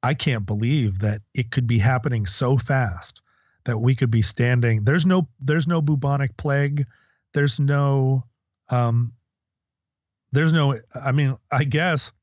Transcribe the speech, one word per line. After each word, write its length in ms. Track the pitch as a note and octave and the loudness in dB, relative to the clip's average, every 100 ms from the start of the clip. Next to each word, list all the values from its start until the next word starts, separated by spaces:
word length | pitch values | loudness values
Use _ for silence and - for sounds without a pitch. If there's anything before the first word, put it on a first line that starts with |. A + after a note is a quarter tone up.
"I 100 | B2 | 0
can't 320 | C#3+ - A#2+ G2 | 0 0 -2 -2
believe 540 | G#2 A#2 D3 A2+ F#2+ | -2 0 0 0 0
that 220 | G#2 G#2 _ | -2 -4 _
it 180 | - A#2 | -6 -4
could 160 | - A#2+ | -2 0
be 120 | A#2 | 2
happening 460 | G#2 C3 C3+ A#2+ F#2+ | 2 2 -2 -4 -4
so 320 | - B2+ C3+ | -4 0 0
fast 640 | - C3+ A#2+ E2+ - - _ _ _ _ - | 2 0 0 -6 -14 -20 _ _ _ _ -6
that 120 | A2 | 0
we 180 | A#2+ B2+ | 2 2
could 160 | B2+ | 2
be 100 | A2+ | 2
standing." 640 | G2 - A#2+ B2 A#2+ A2 | 0 0 0 2 2 2
There's 220 | G#2 D#3+ E3 | 2 2 2
no, 220 | F#3 D#3+ _ | 2 0 _
there's 280 | C3+ D#3 D#3+ | -2 0 0
no 140 | E3+ | 0
bubonic 540 | D3 D3 C#3 C#3+ C3+ - | 0 0 0 -2 -2 -4
plague. 480 | D3+ C#3 C#3+ D3 C3+ _ _ _ _ | -2 0 0 -2 -6 _ _ _ _
There's 260 | D3 C#3+ B2 | 0 0 0
no, 640 | C#3 C#3+ C#3+ C#3 C3 C3+ - _ _ _ _ | 0 2 2 2 2 0 -4 _ _ _ _
um, 440 | B2 A#2 A#2 A#2+ - _ _ _ _ _ _ _ _ _ _ _ | -2 0 0 -2 -8 _ _ _ _ _ _ _ _ _ _ _
there's 220 | C3+ D#3+ | 0 2
no, 260 | D#3+ C#3+ B2 - | 4 2 0 -8
I 180 | B2+ C3+ | -8 -2
mean, 260 | C3+ C#3 B2+ _ | 0 0 -2 _
I 120 | C3+ D3 | -2 0
guess 460 | D3+ F3+ D#3 - _ | 0 0 -2 -6 _